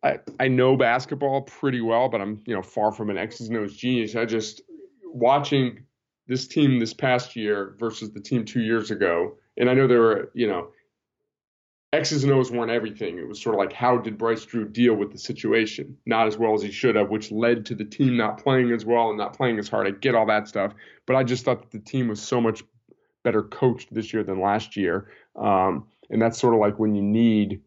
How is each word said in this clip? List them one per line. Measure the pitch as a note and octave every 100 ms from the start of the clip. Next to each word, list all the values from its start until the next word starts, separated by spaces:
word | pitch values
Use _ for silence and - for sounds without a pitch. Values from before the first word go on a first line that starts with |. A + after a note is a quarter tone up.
I, | - - - -
I | C3
know | B2+ B2+ C3
basketball | B2 B2 C3+ C#3+ C#3 C3+
pretty | C3+ - C#3+ B2
well, | A2+ A2+ C3
but | A#2+
I'm, | G2 G#2+ A2+
you |
know, | G#2
far | F#2 - G#2+
from | G#2+ G#2
an | G2
X's | G#2+ - A2+
and | A2+
O's | G#2
genius. | G2+ B2 B2 G#2+ A#2
I | A#2
just, | A2+ G#2+ - - - - _
watching | - B2 A#2+ C#3+ C#3+ C#3+ B2+ G#2+ - _ _ _ _
this | C3 -
team | - C#3+ B2+
this | A2
past | - C3+ B2 B2+ A#2+
year | G#2+ G#2 G2 G2
versus | A#2 A2 A2
the | G#2
team | G2+ B2+
two | A2 B2
years | A2 A2+ G#2+
ago, | G2+ F#2+ E2+ F2 - _ -
and | B2
I |
know | B2+ C3
there | A#2+
were, | A2+ G#2 -
you | - A2+
know, | F#2 - _ _ _ _ _ _ _ _ _ _ _ _
X's | D3+ C#3+ D3+
and | C3+
O's | C3+ B2
weren't | A#2+ A#2
everything. | A#2+ G#2+ G#2 G#2 F2
It | C#2+
was | -
sort | - G#2
of |
like, | F#2+
how | - B2 B2
did | A2 G#2
Bryce | A2+ A2
Drew | - A#2 G#2
deal | G#2+ A#2+
with | G#2+ G#2
the | -
situation? | - A#2+ A2 A2+ G#2+ - C#3+ - -
Not | A2+ A2
as | G#2+
well | A2+
as | G#2+
he | G2+
should | F#2+ B2+
have, | A2 G2
which | G#2+ G#2+
led | G#2+ A#2 A#2+ G#2+
to |
the | B2
team | G#2+ - C3+ A#2+
not | A2 -
playing | - C3 B2
as | A#2 G#2+
well | A#2+ A2+
and | G#2+
not | G2 -
playing | B2+ A2+
as | G#2
hard. | G#2+ G2
I |
get | G2 C#3
all | A#2 A2
that | G#2+ G#2
stuff, | G#2+ G2 - - -
but | - B2+
I |
just | B2+ B2+
thought | C#3 A#2+
that | -
the | A2
team | - C3 A#2+
was | G#2
so | - B2
much | A#2 G#2+ - _ _ _ _ _
better | B2 G#2+
coached | G#2 - C3 A2+ -
this | G#2+ G#2+
year | A2
than | G2 F#2
last | G2 G#2 - -
year. | F#2+ F2 G2 - _
Um, | - G#2 F#2+ F#2+ D#2+ - _ _
and | A2+
that's | A2+ A2+
sort | B2
of | A2+
like | G#2 G#2
when | A2
you | G#2
need | G2+ A2 A#2 G#2+ G2+ G2